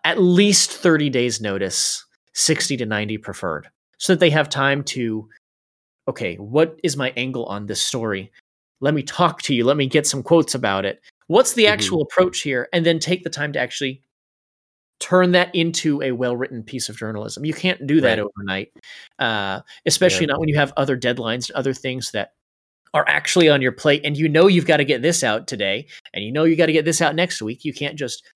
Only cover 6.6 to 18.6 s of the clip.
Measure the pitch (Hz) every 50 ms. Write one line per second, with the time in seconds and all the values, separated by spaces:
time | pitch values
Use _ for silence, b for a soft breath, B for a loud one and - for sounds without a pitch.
6.6 | 165 160 233 - - 170 135 143 135 131 - 120 123 131 127 120 117 110 98 104
7.6 | 104 104 104 - - - - 127 113 110 101 95 95 - b b b _ _ _
8.6 | _ _ _ - 131 143 156 147 135 - - - 180 165 - - - - 143 120
9.6 | 117 123 143 151 139 127 - 156 143 - - 139 127 - 170 170 156 - - 131
10.6 | 117 107 98 98 98 98 - _ b b b _ _ - 160 233 262 - - 240
11.6 | 220 208 208 202 208 - 185 160 147 - - 185 185 185 180 - - 147 135 123
12.6 | 123 - - 175 165 170 165 160 151 156 180 180 180 165 165 147 143 147 143 143
13.6 | 127 123 - - 143 131 131 135 _ _ _ _ _ _ _ _ _ _ _ _
14.6 | _ _ _ _ _ _ _ - - - 180 185 185 180 180 180 180 180 180 170
15.6 | 165 170 165 - - 156 147 143 143 131 127 117 127 123 123 120 127 - - 117
16.6 | 110 - - 127 - - 107 - 113 110 110 104 107 110 - - 143 156 151 -
17.6 | - 185 180 - 139 139 143 165 139 120 110 107 104 101 - 101 98 98 95 98